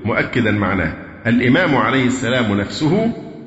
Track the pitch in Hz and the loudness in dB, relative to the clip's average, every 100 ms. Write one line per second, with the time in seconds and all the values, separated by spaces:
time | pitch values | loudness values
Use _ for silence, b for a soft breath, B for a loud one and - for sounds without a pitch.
0 | 110 110 151 127 110 104 92 95 80 - | -2 -2 0 0 0 0 0 0 -2 -6
1 | - - 113 120 123 147 180 127 110 131 | -14 -6 0 2 4 4 4 2 2 2
2 | 123 - 110 127 110 101 101 - 156 202 | 0 0 0 0 0 0 -2 -2 0 2
3 | 233 - - - | 0 -4 -10 -16